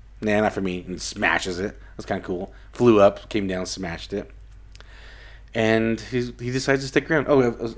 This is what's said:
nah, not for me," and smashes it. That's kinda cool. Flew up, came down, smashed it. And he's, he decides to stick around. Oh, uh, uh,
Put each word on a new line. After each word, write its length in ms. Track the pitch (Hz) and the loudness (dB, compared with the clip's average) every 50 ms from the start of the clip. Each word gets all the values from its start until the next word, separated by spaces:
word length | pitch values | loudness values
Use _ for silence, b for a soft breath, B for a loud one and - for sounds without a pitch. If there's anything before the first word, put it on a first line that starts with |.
| - - - - | -20 -20 -14 -6
nah, 200 | 107 107 104 107 | -2 0 2 2
not 120 | 107 101 - | 2 2 0
for 100 | 101 98 | -2 -4
me," 220 | 92 90 90 85 90 | -4 -4 -6 -6 -8
and 120 | 90 80 | -8 -8
smashes 600 | - - - 104 104 82 82 85 - 98 87 85 | -8 -8 -6 -2 0 0 0 0 -2 -4 -6 -4
it. 180 | 98 104 - - b b b | -6 -6 -8 -12 b b b
That's 100 | b - | b -8
kinda 180 | - 104 92 - | -6 -6 -6 -4
cool. 280 | - 92 87 95 - b b b b b | -6 -6 -6 -6 -10 b b b b b
Flew 260 | - 120 120 110 101 | 2 6 6 8 8
up, 280 | 98 101 - - - - | 8 6 6 2 -6 -6
came 180 | - 107 98 | -4 -2 -2
down, 200 | 95 92 92 92 | -2 -2 -4 -4
smashed 460 | - - 95 95 85 82 82 - - 98 | -6 -6 -8 -8 -8 -8 -10 -10 -8 -8
it. 160 | 101 - - - - - - - - - - - - b b b b b b b b b b b b b b b | -8 -8 -10 -14 -20 -20 -20 -20 -20 -20 -20 -20 -20 b b b b b b b b b b b b b b b
And 460 | 117 110 110 110 113 113 113 113 107 | 0 2 4 4 4 2 2 -2 -4
he's, 320 | - - 123 123 120 123 117 - | -4 -4 -4 -2 -2 -4 -6 -10
he 100 | 120 123 | -6 -4
decides 320 | 127 131 - 139 139 135 139 | -4 -2 0 2 0 0 0
to 60 | 127 | 0
stick 200 | - 151 139 - | 0 0 0 2
around. 180 | 165 147 127 - | 2 0 2 4
Oh, 120 | 147 135 | 4 4
uh, 260 | 123 120 117 - 117 | 4 4 0 -2 -6
uh, 60 | 113 113 | -8 -8